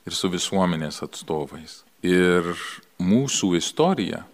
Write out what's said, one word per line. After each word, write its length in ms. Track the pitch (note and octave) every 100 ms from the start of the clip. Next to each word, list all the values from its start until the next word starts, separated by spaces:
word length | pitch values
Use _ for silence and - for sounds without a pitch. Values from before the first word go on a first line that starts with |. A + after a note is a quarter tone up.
| -
ir 80 |
su 160 | - F#2+
visuomenės 720 | F2 - G2 F2+ E2 D2+ -
atstovais. 800 | D#2 - - D#2+ C#2+ D2+ D#2+ - _ _
Ir 480 | F#2 F#2 F2+ F2+ E2+ E2+ - - - -
mūsų 560 | F2+ A2 C#3 - G2 E2+
istorija, 680 | - - E3 F#3+ E2+ D#2 -